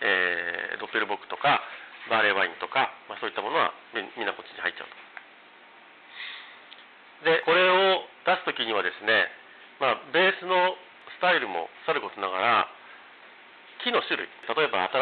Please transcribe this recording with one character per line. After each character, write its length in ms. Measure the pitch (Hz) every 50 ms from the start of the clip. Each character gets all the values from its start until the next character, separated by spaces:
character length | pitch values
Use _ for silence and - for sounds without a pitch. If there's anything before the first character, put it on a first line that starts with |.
え 760 | 113 104 95 92 90 90 87 85 87 87 87 90 - - -
ー、 40 | -
ド 80 | 104 -
ッ 40 |
ペ 80 | - 113
ル 80 | 107 98
ボ 80 | 101
ッ 20 | -
ク 80 | - -
と 100 | 90 -
か、 260 | - 143 131 - - - - - - - - - - -
バ 100 | 113 110
ー 40 | 107
レ 80 | 104 98
ー 20 |
ワ 80 | 98 95
イ 60 | 85
ン 80 | 82 -
と 80 | 92 -
か、 240 | - 135 127 - - - - -
ま 80 | 104
あ、 20 | - 120
そ 40 | 107
う 20 |
い 20 |
っ 40 | -
た 40 | 110
も 120 | 101 113
の 40 | 147
は 160 | 165 117 80 - - - - -
み-、 80 | 113 95 - - 123
み 40 | 110
ん 40 | 98
な 60 | -
こ 100 | - -
っ 60 | -
ち 20 |
に 80 | - -
入 120 | - 90
っ 40 | -
ち 60 | -
ゃ 20 | -
う 40 | - - - - - - - - - - - - - - - - - - - - - - - - - - - - - - - - - - - - - - - - - - - - - - - 151
と。 80 | 160
で、 80 | 160 165 - 160
こ 80 | 170
れ 160 | 180 185 185 185 185 196 190 190
を 80 | 175 - - - - - 170
出 80 | 185
す 80 | 180 -
と 80 | 170
き 140 | - - 120 110
に 60 | 110
は 100 | 101 90
で 80 | 87 - -
す 60 | 101
ね、 260 | 107 113 101 87 - - - - - - - - - - -
ま 100 | 139 127 110
あ、 60 | - - 143 131
ベ 160 | 165 185 190
ー 100 | 185 -
ス 60 | 180
の 300 | 180 185 180 180 185 180 - - - - - - - - -
ス 20 |
タ 120 | 180 180 175
イ 60 | 151
ル 80 | 123 104
も 200 | 90 85 82 - - - -
さ 80 | - 156
る 80 | 139
こ 80 | 104 95
と 100 | - 104
な 80 | 98 95
が 100 | 92 92
ら、 280 | 101 120 117 101 - - - - - - - - - - - - - - - - - - - - - - - - -
木 80 | 247
の 100 | 240 - -
種 140 | - 175 -
類、 100 | 92 -
例 360 | - - - - 117 151 156
え 40 | 135
ば 160 | 117 95 92 - - 131